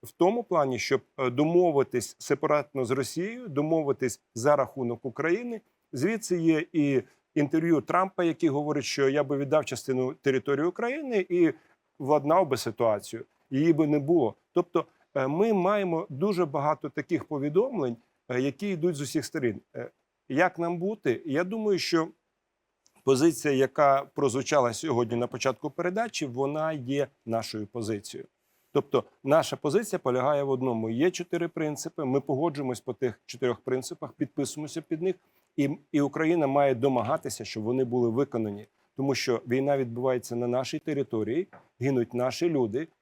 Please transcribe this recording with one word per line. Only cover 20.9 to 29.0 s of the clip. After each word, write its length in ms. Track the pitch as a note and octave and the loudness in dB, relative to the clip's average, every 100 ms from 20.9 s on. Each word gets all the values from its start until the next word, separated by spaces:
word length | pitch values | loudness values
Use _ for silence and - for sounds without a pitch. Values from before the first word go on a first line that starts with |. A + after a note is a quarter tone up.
| G#3+ G3+ F3 D#3+ | -4 -2 -2 0
Я 180 | C#3 | -2
думаю, 340 | F3+ A3 G#3+ F#3 | -2 -2 0 0
що 300 | - E3+ D#3+ - _ _ _ _ _ _ _ _ | 2 0 0 -6 _ _ _ _ _ _ _ _
позиція, 500 | - C3 D#3+ D#3 - | 2 4 4 4 0
яка 480 | C3 C3+ - C#3+ C#3 C#3 | 2 2 4 4 4 0
прозвучала 580 | - C#3 A#2+ C3 D3 B2 | -2 0 0 2 2 2
сьогодні 440 | A2 D#3+ A#2+ A#2 A#2 | 0 -2 0 0 0
на 100 | A#2+ | -4
початку 440 | B2 C3+ B2 D3+ | -2 -2 -2 -8
передачі, 560 | C#3 F3 F#3+ A#3 - C#3+ | -6 -4 -2 -4 -4 -6
вона 460 | A#2+ C#3 D3+ D#3 | -2 -2 -2 -4
є 360 | D#3 B2 C#3 C3+ _ - | -6 -4 -2 -4 _ -4
нашою 400 | A2+ A2 A2 G#2 | -4 -4 -8 -8
позицією. 640 | A#2+ G#2+ G#2 G2+ - - _ _ _ _ | -8 -6 -6 -8 -16 -16 _ _ _ _
Тобто 320 | D3 - C3 | -2 0 -2